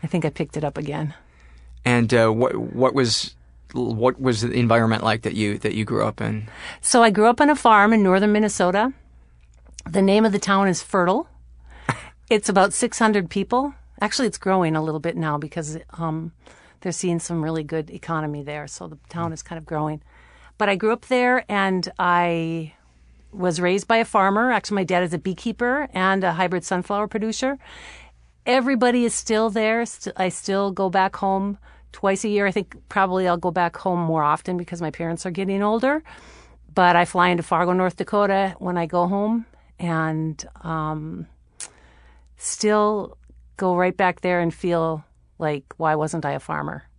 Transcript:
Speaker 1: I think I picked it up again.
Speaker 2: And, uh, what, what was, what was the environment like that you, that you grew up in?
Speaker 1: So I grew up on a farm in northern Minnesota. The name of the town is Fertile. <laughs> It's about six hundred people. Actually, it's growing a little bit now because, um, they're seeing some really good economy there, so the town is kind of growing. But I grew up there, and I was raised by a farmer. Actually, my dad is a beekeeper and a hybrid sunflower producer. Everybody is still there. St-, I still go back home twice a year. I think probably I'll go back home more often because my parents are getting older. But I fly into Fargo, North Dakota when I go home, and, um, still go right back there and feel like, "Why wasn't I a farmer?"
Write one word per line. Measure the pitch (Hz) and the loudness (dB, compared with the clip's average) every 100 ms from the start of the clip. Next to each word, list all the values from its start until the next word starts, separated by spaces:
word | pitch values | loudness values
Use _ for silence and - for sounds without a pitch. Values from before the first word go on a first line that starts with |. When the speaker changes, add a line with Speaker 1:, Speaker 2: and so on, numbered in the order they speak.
Speaker 1:
I | 160 | -2
think | 180 | -2
I | 156 | -2
picked | - 156 - | -4 -6 -4
it | |
up | 151 - | -6 -6
again. | 151 147 156 - - _ - - - - | -8 -6 -6 -8 -20 _ -20 -20 -20 -6
Speaker 2:
And, | - 120 117 | 0 2 4
uh, | 120 113 | 4 4
what, | 110 127 - | 4 0 0
what | 117 - 127 | -6 2 2
was, | 131 123 - - - - - - | 4 2 0 -6 -12 -20 -20 -12
what | 131 120 110 120 127 | -6 -4 2 0 2
was | 131 117 | 0 0
the | 120 | 0
environment | 123 120 113 113 110 | 0 4 4 4 2
like | - 107 | 0 0
that | 107 | -2
you, | 87 104 104 | -2 -2 -2
that | 107 | -4
you | 107 | -2
grew | 104 113 110 | -2 0 -2
up | - | -2
in? | 110 110 107 - - - | -6 -6 -8 -14 -18 -8
Speaker 1:
So | - 247 | 0 4
I | 233 | 4
grew | 196 220 | 6 4
up | 240 | 6
on | 294 | 4
a | 294 | 4
farm | 247 214 202 | 6 6 6
in | 226 | 6
northern | 196 185 208 | 4 4 4
Minnesota. | 208 214 - 180 185 233 269 - - _ _ _ - - - - | 2 0 2 0 2 0 -4 -18 -20 _ _ _ -20 -20 -18 -4
The | 170 | 2
name | 196 202 | 4 4
of | 220 | 4
the | 202 | 0
town | - 196 196 | 0 2 2
is | 175 | 0
Fertile. | - 196 175 208 349 - - - - - - | -2 0 2 0 -2 -14 -20 -20 -20 -12 -6
<laughs> | - - - - | -6 -8 -20 0
It's | 214 - | 0 2
about | 202 185 | 4 4
six | - 240 - | 2 -4 2
hundred | 226 208 175 | 2 2 0
people. | - 190 240 285 269 - - | -4 -2 0 -2 -8 -20 -6
Actually, | 208 - 247 | -6 -2 -2
it's | - | -2
growing | 196 190 170 | 0 2 2
a | 156 | 0
little | 160 156 | -2 -4
bit | 160 165 | -4 -4
now | 160 147 | -4 -4
because, | 151 170 151 160 - - | -6 -8 -8 -10 -14 -8
um, | 165 160 165 - - - - _ | -6 -4 -8 -14 -20 -20 -20 _
they're | 185 | -8
seeing | 160 180 170 | -4 -2 -2
some | - 170 | -2 -4
really | 156 160 | -2 -4
good | 147 160 151 | -4 -6 -6
economy | - - 160 156 147 | -12 -6 -4 -4 -8
there, | 143 147 147 | -10 -10 -12
so | - 175 | -14 -16
the | 156 _ | -18 _
town | 175 170 | -8 -8
is | 160 | -8
kind | - 165 | -12 -14
of | 151 | -8
growing. | 156 151 151 - - - - - _ | -6 -4 -6 -14 -20 -20 -20 -20 _
But | 208 | 0
I | 196 | 0
grew | 214 | 0
up | 233 - | -2 0
there, | 254 247 254 - | 0 2 2 0
and | 208 196 190 180 - | -2 0 0 -4 -2
I | 180 175 175 170 165 165 156 _ _ _ _ _ - | 2 2 2 0 -2 -6 -8 _ _ _ _ _ -20
was | 208 180 160 | -4 -2 0
raised | 180 190 190 | 0 0 2
by | 226 | 0
a | |
farmer. | 226 220 196 202 247 | 2 2 4 2 2
Actually, | 226 - 202 | 0 -2 -4
my | |
dad | 185 180 | 0 0
is | 180 | 0
a | 170 | -2
beekeeper | - 180 233 220 240 269 277 | -6 -6 -6 -4 -2 -2 -4
and | 185 185 196 | -2 0 2
a | 185 | 0
hybrid | 165 180 180 | 0 0 -2
sunflower | - 180 175 202 208 | -2 -4 -2 -4 -2
producer. | 226 214 220 262 277 - - - - - _ _ _ | -4 -4 -4 -4 -4 -12 -20 -20 -20 -20 _ _ _
Everybody | - 247 247 269 247 247 | 0 2 2 2 2 4
is | 240 | 2
still | - - 220 226 | -2 -2 0 0
there. | 208 220 226 233 | 0 0 0 -2
St-, | - - - | -8 -12 -4
I | 185 | -4
still | - - 196 202 | -4 -4 -2 -2
go | 185 190 | -2 0
back | 185 190 - | 2 0 0
home | 196 190 202 202 - - - | -2 0 -2 -6 -14 -20 -20
twice | - 202 196 | -4 -2 0
a | 226 | 0
year. | 202 202 | 0 0
I | |
think | 190 - - - | -2 -6 -12 -6
probably | - 190 185 185 | 0 0 2 2
I'll | 175 | 0
go | 180 | 0
back | 170 175 - | 0 -2 -2
home | 196 175 | -2 0
more | 165 160 | 0 0
often | 147 151 - 180 | 2 0 -2 -6
because | 175 165 | -6 -6
my | 165 | -6
parents | 147 165 165 190 | -6 -6 -6 -6
are | |
getting | 170 196 196 | -6 -4 0
older. | 208 226 262 302 - - - - - - - | 0 0 0 -2 -6 -20 -20 -20 -20 -20 -6
But | - 180 170 | 4 6 6
I | |
fly | 175 180 180 | 4 2 2
into | 175 | 2
Fargo, | 165 165 175 | 0 0 2
North | 180 185 175 | 2 0 -2
Dakota | 170 208 202 196 196 - | -4 0 2 2 0 -4
when | 185 180 | -6 -4
I | 170 | -2
go | 175 175 | 0 0
home, | 196 208 226 226 _ _ _ | 0 0 -2 -4 _ _ _
and, | 175 160 160 156 160 147 - - | -4 -2 -2 -2 -4 -6 -14 -14
um, | 165 160 156 156 156 175 - _ _ _ - - - - - - - - | -8 -6 -6 -6 -10 -12 -14 _ _ _ -18 -18 -20 -20 -20 -20 -20 -14
still | - - 214 214 208 214 - - - - - - | -12 -4 0 2 2 -2 -6 -14 -20 -20 -20 -4
go | 185 180 | 0 2
right | 180 180 | 0 2
back | 185 175 | -2 0
there | 180 175 | -2 0
and | 170 | -2
feel | 160 180 170 165 160 - _ _ _ | -2 -2 -2 -2 -4 -10 _ _ _
like, | 156 147 - - | -6 -6 -10 -6
"Why | 160 | -2
wasn't | 156 151 165 | 0 -2 -4
I | 147 | -4
a | 139 | -6
farmer?" | - 151 147 147 - | -6 -8 -6 -10 -16